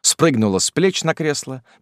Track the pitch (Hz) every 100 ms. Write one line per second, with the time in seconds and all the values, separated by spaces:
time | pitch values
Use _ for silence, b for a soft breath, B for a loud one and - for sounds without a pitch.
0 | - - 165 123 107 95 - - 190 180
1 | 160 - 156 143 - 131 b b